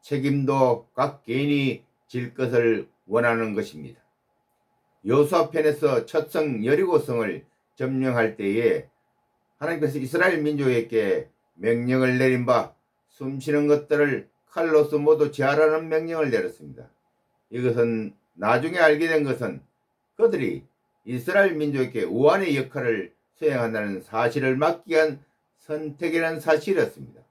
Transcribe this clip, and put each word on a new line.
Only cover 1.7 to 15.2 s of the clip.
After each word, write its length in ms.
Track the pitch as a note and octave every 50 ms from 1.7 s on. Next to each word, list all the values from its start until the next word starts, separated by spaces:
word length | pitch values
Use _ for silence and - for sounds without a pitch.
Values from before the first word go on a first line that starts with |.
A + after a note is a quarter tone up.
| A2+ - _ _ _ _ _ _
질 260 | - B2 A#2+ B2 -
것을 540 | - C3 A#2 A#2+ A#2+ A#2 A#2 A2 G2+ E2+ _ _ _ _
원하는 480 | _ G2 A#2 A#2+ A#2+ A#2 A2+ A2+ A2 G#2
것입니다. 460 | G#2+ G2 - - D#2 D2 C2 - _ _ _ _ _ _ _ _ _ _ _ _ _ _ _ _ _ _ _ _ _ _
여호수아 440 | G2 A#2+ C#3+ D3 C#3+ F#3 E3+ D#3 C#3
편에서 540 | - D#3+ D#3 D3+ D3 - D#3 D3 C3 A#2 A2+
첫 220 | - - D#3 D3+ -
성 340 | - E3+ D#3 D3 B2+ A2 G#2+
여리고성을 800 | A#2+ C#3+ E3 F#3+ F3+ E3+ D3 - - B2 A#2 A2 G2+ F2 D2 - _ _ _ _ _ _
점령할 600 | _ C3 C3 C3+ C3 C3+ C3 B2 A#2+ A2+ A2 G#2
때에 520 | - G#2 G2 G2+ A2+ A#2+ A2+ - - - _ _ _ _ _ _ _ _ _ _ _ _ _ _ _
하나님께서 400 | D3 D#3+ E3+ D3+ D3+ C#3+ C3+ C#3+
이스라엘 440 | C3 B2 - E3 F3+ F#3 E3+ D#3+ D3
민족에게 880 | D3+ D3+ C#3 C#3 C3 B2 A#2 A2+ - A2+ A2+ G#2+ G2 F#2 D#2+ - - _ _ _ _ _
명령을 640 | E2 F#2 A2 A#2 A#2 A#2+ B2 B2+ C3 C3 B2+ B2+ B2+
내린 260 | C3 C3 B2+ B2 B2
바 300 | A#2+ B2 A#2 - - - _ _ _ _ _ _ _
숨쉬는 580 | _ _ C#3 C3 C#3 C#3 B2+ D3+ D3 D3 D3 D3
것들을 600 | D3 D3 D3 - D3+ D3 D3 C#3+ B2+ G#2+ - _ _ _ _ _
칼로서 480 | - E3 E3 E3 D#3 D3+ D3 D3 D3 D3
모두 320 | D3 D3+ D#3 D3+